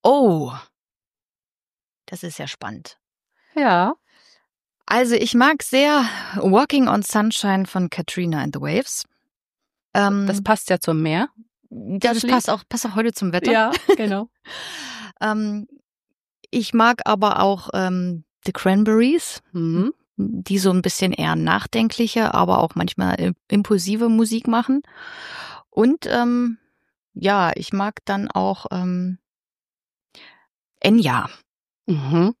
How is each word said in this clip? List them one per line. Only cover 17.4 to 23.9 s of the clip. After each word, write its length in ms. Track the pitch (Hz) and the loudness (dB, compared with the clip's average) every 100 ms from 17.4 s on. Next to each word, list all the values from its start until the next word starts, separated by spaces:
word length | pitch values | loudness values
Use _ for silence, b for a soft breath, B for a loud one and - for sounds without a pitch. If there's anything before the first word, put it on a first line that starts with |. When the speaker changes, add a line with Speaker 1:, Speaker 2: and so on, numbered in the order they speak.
Speaker 1:
auch, 280 | 196 196 - | 2 0 -4
ähm, 500 | - 185 185 180 170 _ _ - | -4 -2 -2 -2 -6 _ _ -8
The 60 | |
Cranberries, 920 | - 185 196 214 220 247 330 - - _ | -2 2 2 4 4 4 2 -2 -14 _
Speaker 2:
Mhm. 400 | 175 165 170 220 - _ - | -4 0 0 -2 -4 _ -6
Speaker 1:
die 420 | 202 208 185 196 | -6 -6 -2 0
so 120 | 190 | 2
ein 80 | 185 | 2
bisschen 320 | 180 - 185 | 0 -2 -2
eher 240 | - 160 160 | 0 -2 -2
nachdenkliche, 960 | 160 196 - 226 226 - 233 233 220 | 0 0 0 0 0 0 -2 0 0
aber 260 | - 175 185 | 2 2 2
auch 160 | 165 | 2
manchmal 420 | - 175 - 185 - | 0 -4 -2 -2 0
im-, 140 | 185 175 _ | -2 -4 _
impulsive 600 | 202 202 202 175 | -2 2 0 0